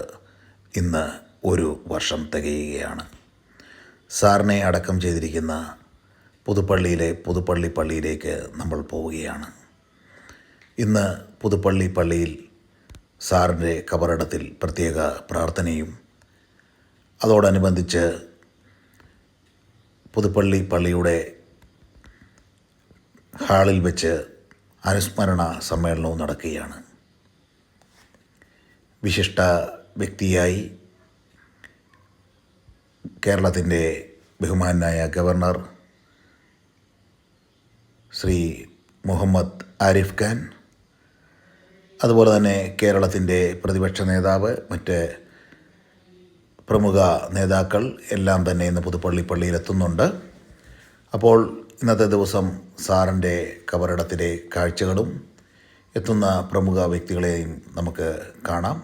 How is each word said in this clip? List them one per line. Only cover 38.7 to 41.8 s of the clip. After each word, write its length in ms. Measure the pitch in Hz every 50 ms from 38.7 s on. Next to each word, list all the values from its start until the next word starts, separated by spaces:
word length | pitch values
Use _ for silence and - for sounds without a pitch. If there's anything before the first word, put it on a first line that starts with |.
| - _ _ _ _ _ -
മുഹമ്മദ് 600 | 98 92 85 101 95 95 92 87 - - - - - - _ 101
ആരിഫ് 320 | 98 95 98 92 95 - -
ഖാൻ, 160 | 107 107 113 120 - - - - _ _ _ _ _ _ _ _ _ _ _ _ _ _ _ _ _ _ _ _ _ _ _ _